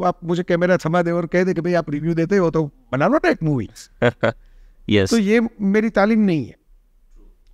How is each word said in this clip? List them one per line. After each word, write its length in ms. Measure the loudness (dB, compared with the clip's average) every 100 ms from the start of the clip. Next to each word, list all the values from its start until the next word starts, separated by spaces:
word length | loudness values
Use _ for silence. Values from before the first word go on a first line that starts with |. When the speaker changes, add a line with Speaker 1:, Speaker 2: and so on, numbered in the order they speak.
| -2
Speaker 1:
आप 140 | -4
मुझे 200 | -4 -4
कैमरा 340 | -2 0 2 0
थमा 240 | 0 0
दे 100 | 0
और 140 | -2 -2
कह 180 | -2
दे 100 | 0
कि 80 | -2
भाई 120 | -2
आप 160 | -2 -2
रिव्यू 240 | -4 -2
देते 240 | -2 0 2
हो 140 | 2
तो 140 | 0 -4
बना 420 | -8 _ -2 2
लो 100 | 2
ना 120 | 0
एक 140 | 0
मूवी। 260 | -2 -2 -4 -12 -20 -2
Speaker 2:
<laughs> 60 | 0 0 -4 -4 -14 -20 -20 _ 0
यस। 200 | 2 2
Speaker 1:
तो 80 | 2
ये 240 | 2 2 0 -2
मेरी 280 | 0 0 0
तालीम 300 | 0 2 2
नहीं 260 | 2 0 -4
है। 100 | -14 _ -20 _ _ _ -20 -20 _ _